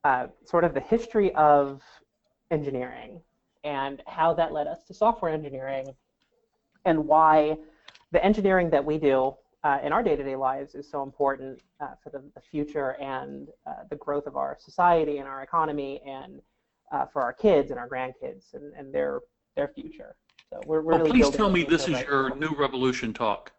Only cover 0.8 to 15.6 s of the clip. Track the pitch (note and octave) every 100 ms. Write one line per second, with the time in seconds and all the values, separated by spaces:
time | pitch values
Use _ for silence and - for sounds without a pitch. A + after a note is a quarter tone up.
0.8 | - A3+ - A3 G3 D#3 D3+ C#3+ C#3 C#3
1.8 | - - _ _ _ _ _ D#3 C#3+ C3
2.8 | B2+ A#2 A2 E3+ _ _ _ _ D3+ C#3
3.8 | C#3 C#3 - - E3 D#3+ E3 D#3 D3+ E3
4.8 | _ - G#3+ A3+ E3+ D#3 D3 C3 C3+ C3+
5.8 | C3+ C3+ _ _ _ _ _ _ _ _
6.8 | F#3 D#3+ D3+ D#3 D#3+ D#3 D3+ D#3 - _
7.8 | - _ _ E3+ F#3+ G#3+ F#3+ F#3 E3+ D3
8.8 | C#3+ D3+ D3 C3 C3+ C3+ _ _ D3+ C#3
9.8 | C#3+ D#3+ G#3+ C#3+ C3+ C3+ C3 C3+ C#3 C#3+
10.8 | C#3+ D3 C#3 - C#3 C3+ C3+ B2+ _ _
11.8 | C#3 - - C3+ C#3 - _ D3+ D3 D3
12.8 | C3+ C3 C3+ C3 C3+ C#3 C#3+ - - D3
13.8 | - D3 - C#3+ C#3+ C#3 C#3 C#3 - -
14.8 | F3 E3 D3 D3 C#3 C3+ C3+ E3+